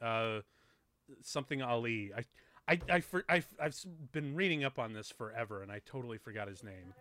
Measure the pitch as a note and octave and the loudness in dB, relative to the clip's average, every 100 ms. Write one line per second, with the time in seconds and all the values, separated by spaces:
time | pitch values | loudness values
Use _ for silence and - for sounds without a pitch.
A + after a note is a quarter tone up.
0 | A#2 A2+ A2+ G#2+ - _ _ _ _ _ | 0 2 2 0 -4 _ _ _ _ _
1 | - C3+ - D3 C3+ C#3 B2 A#2 A#2 A2+ | -20 -16 -6 -4 0 0 2 2 2 0
2 | G2+ G#2+ - - - - - E3+ F3+ F3 | -2 -6 -8 -12 -20 -4 2 4 6 4
3 | - F#3 - F3 - - D3+ - F#3 E3 | 4 0 4 4 2 -2 -2 -2 -10 -12
4 | C3+ D3+ C#3+ D#3 F#3+ D3+ C3+ C3+ A2+ G#2+ | -6 -2 0 2 4 4 2 0 -2 -4
5 | - - G#2+ A2+ G#2+ G2+ G2 G#2 - C3+ | -8 -8 -4 -4 -4 -4 -6 -10 -8 -8
6 | A#2+ A2 A#2+ G#2+ G2+ F#2 G#2 F#2 F2+ - | -6 -8 -6 -6 -6 -8 -12 -14 -14 -18